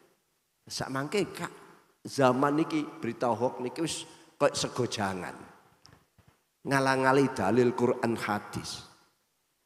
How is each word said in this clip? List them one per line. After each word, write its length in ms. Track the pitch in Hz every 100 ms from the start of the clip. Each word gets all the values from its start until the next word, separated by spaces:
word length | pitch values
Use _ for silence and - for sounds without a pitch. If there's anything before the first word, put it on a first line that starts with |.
| _ _ _ _ _ _ -
sak 240 | - -
mangke, 400 | 135 143 202 175
Kak, 240 | - 170 - - - _ _
zaman 560 | - - 131 127 143 147
niki 240 | 160 156
berita 480 | 147 - 117 117 127
hoax 320 | 113 127 123
niki 240 | 123 139 160
wis 240 | - - - -
kok 240 | - 143 -
segojangan. 800 | 127 - 117 - 98 95 85 - - - _ _ - - _ _ _ _ _ _ -
Ngalang-alih 640 | 139 135 131 131 135 131 -
dalil 400 | 95 117 123 120
Quran 400 | 120 120 117 110
hadis. 640 | - 107 - - - - - _ _ _ _ _ _ _